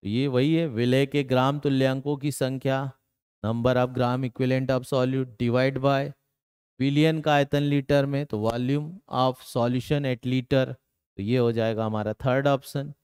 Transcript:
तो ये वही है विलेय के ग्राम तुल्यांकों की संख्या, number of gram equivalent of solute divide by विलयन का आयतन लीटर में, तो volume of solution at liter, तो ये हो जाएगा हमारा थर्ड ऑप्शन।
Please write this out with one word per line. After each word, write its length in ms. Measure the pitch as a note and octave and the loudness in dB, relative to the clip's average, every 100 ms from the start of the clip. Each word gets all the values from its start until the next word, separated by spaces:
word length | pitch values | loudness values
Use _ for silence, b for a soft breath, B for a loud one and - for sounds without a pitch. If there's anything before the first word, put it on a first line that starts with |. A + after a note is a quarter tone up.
तो 60 | G2+ | -4
ये 180 | A2 C#3 | -2 0
वही 260 | B2 C#3 D#3+ | 2 2 2
है 120 | E3 | 0
विलेय 380 | A2 A#2+ C3 C#3 | 0 2 2 2
के 180 | C#3+ | -2
ग्राम 360 | C3 B2+ C3 D3 | 0 2 2 0
तुल्यांकों 560 | C#3+ C3+ C3 C3+ C#3 D3 | 0 2 0 0 -4 -4
की 140 | C#3+ | -4
संख्या, 480 | C3+ C3 C3 C3+ C3+ C#3 - _ _ _ _ | -2 -4 -2 -2 -2 -4 -10 _ _ _ _
number 300 | G#2 A#2 A#2 B2+ | -4 0 2 2
of 180 | B2+ B2+ | 0 0
gram 280 | B2 B2+ | -2 0
equivalent 480 | C3 - B2+ C3 C3 | -4 -2 0 0 0
of 160 | C3 B2 | -2 0
solute 480 | C3+ B2+ C3 C3 A2 | 0 0 0 -4 -2
divide 420 | A#2+ A#2+ C3 C3+ | 0 2 2 2
by 300 | C3+ C#3 C#3+ C#3+ _ _ _ _ _ _ | 0 0 -2 -10 _ _ _ _ _ _
विलयन 400 | C3 C#3+ D#3+ D#3+ | 0 4 2 2
का 120 | D3+ | 2
आयतन 300 | D3 C#3+ C#3+ | 2 2 0
लीटर 420 | C#3+ C#3+ C3+ C#3+ C#3 | 2 0 2 2 2
में, 200 | C#3 D3 | -2 -4
तो 160 | G#2+ | -2
volume 460 | A2 A#2 B2 C#3+ D3+ F#3+ _ B2+ | -2 -2 0 -2 -4 -14 _ 0
of 200 | B2+ B2+ - | 0 0 -8
solution 580 | B2+ A#2 B2 - D3 C#3 | -2 0 -2 -2 -2 -2
at 180 | B2 B2+ | -4 -2
liter, 400 | C3 B2 C3+ B2+ | -4 0 0 0
तो 580 | B2+ _ _ _ - | -6 _ _ _ -8
ये 140 | G2 B2+ | 0 2
हो 140 | A#2 | 2
जाएगा 340 | A2+ A2+ G#2+ A2 | 2 0 0 -2
हमारा 280 | G#2+ G#2+ G#2+ | -2 -4 -4
थर्ड 320 | C3+ B2+ C#3 | 0 0 2
ऑप्शन। 460 | C#3 - D3 C#3 D3 | 0 -2 -10 -10 -12